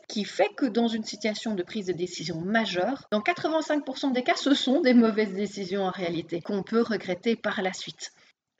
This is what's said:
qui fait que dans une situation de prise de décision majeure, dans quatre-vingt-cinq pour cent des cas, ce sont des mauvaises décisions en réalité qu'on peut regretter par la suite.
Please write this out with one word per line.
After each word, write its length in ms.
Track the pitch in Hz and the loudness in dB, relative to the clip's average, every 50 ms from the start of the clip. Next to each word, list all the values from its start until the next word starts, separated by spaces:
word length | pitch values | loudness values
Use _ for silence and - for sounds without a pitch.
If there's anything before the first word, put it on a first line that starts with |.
| - | -14
qui 160 | - - 214 190 | -8 -4 -4 -4
fait 300 | - - - 392 415 - | -2 2 2 2 2 2
que 120 | - 294 | 0 -2
dans 200 | 240 202 233 233 | 0 2 2 2
une 160 | 226 226 220 220 | 2 0 -2 -4
situation 520 | - - - - 220 208 - - 226 208 | -6 -8 -4 -2 -2 -2 -2 -4 -4 -4
de 80 | 180 175 | -4 -4
prise 240 | - - 220 185 | -4 -6 -6 -4
de 60 | 185 175 | -4 -4
décision 460 | 160 180 180 - - 165 160 170 160 | -4 -4 -6 -6 -8 -8 -6 -6 -4
majeure, 680 | 170 190 220 226 220 190 180 180 180 214 269 - - - | -2 0 0 0 0 0 0 0 0 0 -2 -4 -4 -2
dans 100 | 214 214 | -2 0
quatre-vingt-cinq 640 | 214 349 349 - - 311 320 320 302 - 302 294 285 | 2 0 0 0 0 0 0 0 0 0 0 0 -2
pour 140 | - 262 | -4 -6
cent 140 | - - 277 | -4 -2 0
des 120 | 247 247 247 | 0 0 2
cas, 120 | 339 359 | 0 0
ce 180 | - - 277 285 | 2 2 2 2
sont 260 | - - 254 254 330 | 2 2 2 2 4
des 120 | 339 254 240 | 6 8 8
mauvaises 400 | 240 226 220 202 214 214 196 185 | 8 8 6 6 2 0 0 0
décisions 480 | 190 208 196 - 202 202 170 190 202 | -2 -4 -4 -4 -6 -6 -4 -2 -2
en 100 | 190 185 | -2 -2
réalité 480 | 180 185 180 170 175 160 165 165 170 170 | -2 -2 -4 -4 -2 -4 -4 -4 -6 -6
qu'on 200 | - - 208 196 | -4 -2 -2 -2
peut 220 | 185 - 220 226 233 | -2 0 2 2 2
regretter 520 | 233 214 190 - - 180 180 - 233 226 | 2 0 -4 -2 -4 -4 -2 0 0 0
par 280 | - - 214 196 214 190 | 0 -2 -4 -2 -2 -2
la 100 | 185 190 | -2 -4
suite. 380 | - - - - - - - _ _ _ _ _ _ _ _ _ - | -6 -12 -12 -14 -14 -14 -16 _ _ _ _ _ _ _ _ _ -14